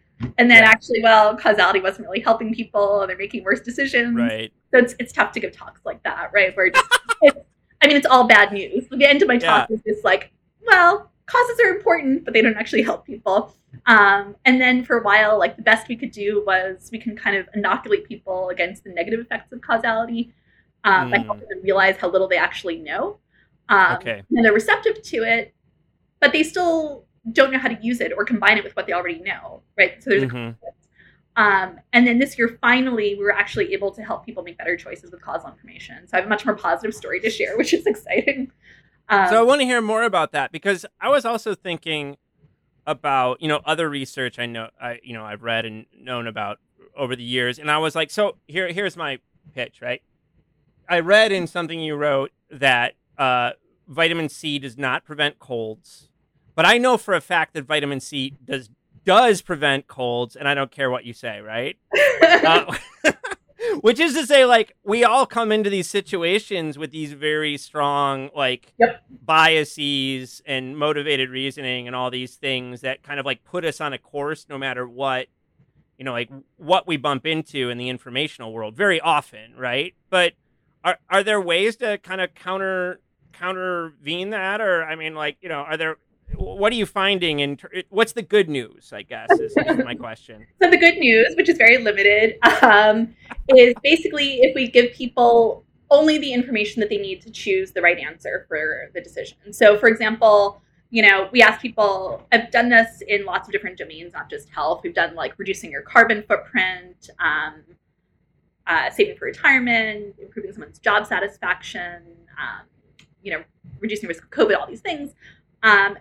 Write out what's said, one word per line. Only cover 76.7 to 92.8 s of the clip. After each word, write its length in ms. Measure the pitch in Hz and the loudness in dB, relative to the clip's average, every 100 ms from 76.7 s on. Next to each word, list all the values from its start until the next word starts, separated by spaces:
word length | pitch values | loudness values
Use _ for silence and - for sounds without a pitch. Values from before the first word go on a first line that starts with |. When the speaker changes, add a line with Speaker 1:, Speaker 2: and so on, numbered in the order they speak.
| 180 180 | 0 0
Speaker 2:
we 100 | 156 | -4
bump 300 | 147 135 156 | -4 -4 -4
into 440 | 160 156 147 123 | -6 -6 -8 -6
in 80 | 120 | -6
the 100 | 127 | -8
informational 640 | 123 - 123 151 - 117 | -10 -8 -6 -6 -8 -14
world 240 | 113 110 113 | -10 -12 -2
very 240 | 202 170 | 0 0
often, 540 | 151 151 - 110 113 123 | 0 0 -2 -20 -20 -10
right? 380 | 127 123 170 _ _ | -6 -4 -6 _ _
But 240 | 185 175 - _ _ _ _ | 0 0 -2 _ _ _ _
are, 140 | 170 180 _ | -4 -4 _
are 140 | 190 | 0
there 180 | 202 214 | 0 -2
ways 360 | 175 170 208 220 | 0 0 0 -2
to 220 | 226 202 | -6 -6
kind 220 | - 190 | -8 -8
of 140 | 180 | -8
counter, 640 | - 185 190 190 185 180 185 _ _ _ | -8 -10 -6 -4 -4 -6 -10 _ _ _
countervene 1000 | _ 180 185 185 175 165 147 143 170 190 | _ -10 -6 -6 -6 -8 _ -10 -8 -6
that? 300 | 214 190 208 | -6 -6 -4
Or, 240 | 214 175 | -2 -2
I 120 | 160 160 | -2 -8
mean, 180 | 160 | -10
like, 220 | 156 151 147 | -8 -8 -8
you 80 | 180 | -10
know, 120 | 151 | -10
are 160 | 143 160 | -6 -6
there 200 | 160 160 _ _ - | -6 -8 _ _ -14
what 380 | - 190 190 208 | -8 -8 -2 -2
are 40 | 240 | 0
you 100 | 196 | -4
finding 540 | 208 196 196 170 147 | -2 -2 0 -2 -2
in 160 | 143 143 | -4 -6
ter-, 260 | - 180 180 | -10 -12 -8
what's 220 | 196 226 | 0 0
the 100 | - | -2
good 260 | 196 208 180 | 0 0 2
news, 440 | 143 113 - _ | -2 -8 -16 _
I 100 | 104 | -18
guess, 280 | - - 110 | -14 -14 0
is, 240 | 403 440 - | 0 2 -2
is 280 | 311 269 | 0 -2
my 100 | 254 | -2
Speaker 1:
<laughs> 120 | 240 117 | -6 -12
Speaker 2:
question. 400 | 113 _ 110 - _ | -16 _ -20 -20 _
Speaker 1:
So 60 | 359 | 4
the 60 | 349 | 6
good 220 | 339 359 | 6 4
news, 360 | 269 220 233 - | 4 4 4 2
which 120 | - | 0
is 80 | 339 | 6
very 220 | 226 254 | 6 6
limited, 580 | 226 202 196 208 226 220 233 - | 2 2 4 4 2 4 4 6
um, 520 | 254 208 | 6 8